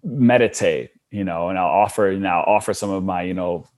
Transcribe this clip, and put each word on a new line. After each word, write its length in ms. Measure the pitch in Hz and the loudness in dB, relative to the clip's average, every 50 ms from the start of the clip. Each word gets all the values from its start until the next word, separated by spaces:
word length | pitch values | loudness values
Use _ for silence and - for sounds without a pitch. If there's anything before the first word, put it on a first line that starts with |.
meditate, 880 | - 180 120 135 123 120 123 123 120 107 - - 104 87 78 65 60 - _ _ _ _ | -8 -6 0 2 4 4 6 4 4 2 0 0 0 0 0 0 -6 -10 _ _ _ _
you 140 | - 101 98 | -6 -6 -4
know, 240 | 90 85 82 85 90 | -4 -4 -4 -4 -4
and 100 | 95 92 | -2 -2
I'll 80 | 90 | 0
offer, 440 | 80 71 98 104 107 - - 104 95 | 2 4 2 2 2 2 0 0 2
you 100 | 95 95 | 2 0
know, 240 | 98 92 87 85 - | 0 0 0 0 2
offer 260 | - 104 104 98 - | 2 2 2 2 -2
some 160 | 98 - 104 101 | -4 -4 -4 -4
of 140 | 98 98 | -4 -4
my, 200 | 95 95 92 90 | -4 -4 -4 -4
you 120 | 87 92 92 | -4 -6 -6
know 320 | 92 90 90 87 82 82 _ _ | -4 -4 -4 -4 -6 -8 _ _